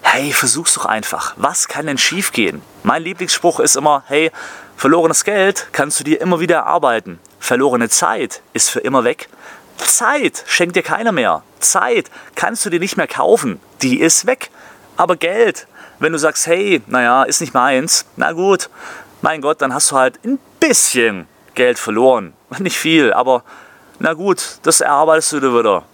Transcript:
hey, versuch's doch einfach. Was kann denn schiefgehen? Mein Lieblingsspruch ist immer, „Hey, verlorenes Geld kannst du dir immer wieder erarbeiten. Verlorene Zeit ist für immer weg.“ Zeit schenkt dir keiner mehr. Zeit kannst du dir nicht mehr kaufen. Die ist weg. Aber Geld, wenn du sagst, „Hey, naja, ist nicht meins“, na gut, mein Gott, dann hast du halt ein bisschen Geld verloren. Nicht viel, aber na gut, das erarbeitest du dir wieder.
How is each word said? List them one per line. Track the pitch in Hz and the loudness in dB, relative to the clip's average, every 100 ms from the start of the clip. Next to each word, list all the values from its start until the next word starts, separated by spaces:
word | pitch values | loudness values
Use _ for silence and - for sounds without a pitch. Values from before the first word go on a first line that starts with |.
hey, | - - 143 | 0 -2 -2
versuch's | 139 135 143 165 | -2 0 -2 -2
doch | - 107 | -2 -2
einfach. | 107 107 - - - | -2 -4 -8 -8 -2
Was | 135 - - | -2 -2 -6
kann | 139 151 | -6 -6
denn | 135 | -2
schiefgehen? | - 170 196 - 98 73 - - | -2 -2 -4 0 -2 -2 -14 -8
Mein | 101 139 | -2 -2
Lieblingsspruch | 165 185 180 - 175 - | -4 -8 -4 0 0 2
ist | - - | 0 2
immer, | 151 143 - | 2 0 0
„Hey, | 143 160 - - - - - | 0 0 -4 -18 -18 -20 -2
verlorenes | - 160 160 156 | 2 4 4 2
Geld | - 202 190 196 - | 0 2 2 0 -6
kannst | - 143 - | -4 -2 -2
du | |
dir | 135 156 | -2 -2
immer | 180 170 | 0 0
wieder | 160 165 | 2 0
erarbeiten. | - 170 143 113 98 85 _ _ | 2 0 2 0 -4 -18 _ _
Verlorene | - 123 139 123 117 | -2 0 2 0 0
Zeit | - 165 113 127 - _ | 0 0 -2 -6 -10 _
ist | - - | -4 -2
für | 123 | -2
immer | - 135 | -2 0
weg.“ | 113 - - - - - - - | 0 -2 -10 -20 -20 -20 -20 -8
Zeit | - - - 294 202 - - | -2 0 0 0 -2 -4 -4
schenkt | - 175 180 | 0 0 0
dir | |
keiner | - 165 226 | -2 -2 -2
mehr. | 180 107 78 - _ | 0 0 -2 -6 _
Zeit | - 190 190 233 - - - | 0 0 0 0 -4 -14 -16
kannst | - 170 226 | -6 -6 -4
du | 208 | -4
dir | 170 | -4
nicht | 190 - | -4 -4
mehr | 151 | -4
kaufen. | - - 220 247 - _ - | -2 2 2 0 -6 _ -6
Die | 131 127 | -2 2
ist | 165 - 202 | 2 2 0
weg. | 254 - - - - - - | -4 -6 -18 -20 -20 -20 -2
Aber | 175 | 0
Geld, | 175 165 202 233 - - - - - | 0 -2 2 0 0 -12 -20 -20 -4
wenn | 151 | -4
du | 165 | 0
sagst, | 156 147 - | 0 0 0
„Hey, | 175 202 165 - | 0 2 0 0
naja, | 127 120 123 | 0 4 4
ist | 135 - | 2 -2
nicht | 160 | -2
meins“, | 127 127 131 156 - - - | 0 2 0 0 -4 -4 -4
na | 147 | -4
gut, | 165 190 190 - - - - - - | 0 2 2 0 -14 -20 -18 -20 -6
mein | 151 160 | -4 -2
Gott, | 139 156 | -4 -2
dann | 135 | -2
hast | 131 - | -2 0
du | 139 | 2
halt | 127 - | 0 0
ein | 220 269 _ _ | -6 -6 _ _
bisschen | 320 - - 127 117 98 80 _ _ | 0 2 2 2 0 -2 -12 _ _
Geld | - 123 120 | 0 0 0
verloren. | - 107 131 123 90 _ _ - | -2 2 4 4 -2 _ _ -6
Nicht | 190 - | -4 -4
viel, | 160 160 131 | 2 4 4
aber | 98 127 123 - - - - _ - | 2 2 0 -2 -20 -20 -20 _ -6
na | 151 | -4
gut, | 160 196 180 - - | -2 -2 -2 -4 -4
das | - 160 | 0 2
erarbeitest | - 143 160 156 - | 2 2 4 4 2
du | 151 | 0
dir | 135 120 | 2 4
wieder. | 113 92 - | 4 2 -2